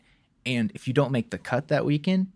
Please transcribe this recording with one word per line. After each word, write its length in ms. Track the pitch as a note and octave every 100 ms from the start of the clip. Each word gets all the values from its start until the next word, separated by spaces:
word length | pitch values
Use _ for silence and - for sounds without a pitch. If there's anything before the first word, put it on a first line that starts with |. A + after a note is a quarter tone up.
| _ _ _ _ -
and 260 | B2+ A2 -
if 120 | -
you 60 |
don't 180 | B2+ C3+
make 200 | C3 A2+
the 80 | F2+
cut 300 | - B2 -
that 160 | D3 A2
weekend, 420 | D3 D3 F#3 F#3+